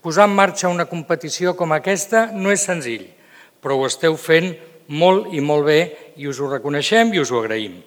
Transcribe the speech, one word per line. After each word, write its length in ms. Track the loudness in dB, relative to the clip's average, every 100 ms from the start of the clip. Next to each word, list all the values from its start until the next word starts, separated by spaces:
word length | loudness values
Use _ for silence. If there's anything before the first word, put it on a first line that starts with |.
Posar 240 | -2 2
en 120 | 4 4
marxa 320 | 0 0 -4
una 160 | -2 -4
competició 640 | -6 -4 -6 -6 -4 -4
com 240 | -2 0 0
aquesta 540 | 0 -4 0 0 0
no 160 | -2 0
és 160 | 0
senzill, 400 | 0 -4 -4 -8 -12 _ _ -20 -20 _
però 160 | -2 0
ho 80 |
esteu 320 | 0 0 0 0
fent 380 | 2 2 2 -8 -18 -20 _
molt 400 | 2 4 4 0 -4
i 80 |
molt 240 | 0 2 4
bé 120 | 2 2 -6 -20 -12
i 160 | -10
us 80 | -6
ho 80 | -4
reconeixem 640 | -4 -4 -4 2 4 4
i 80 | 2
us 80 | 0
ho 160 | -2
agraïm. 320 | -2 -4 -6 -12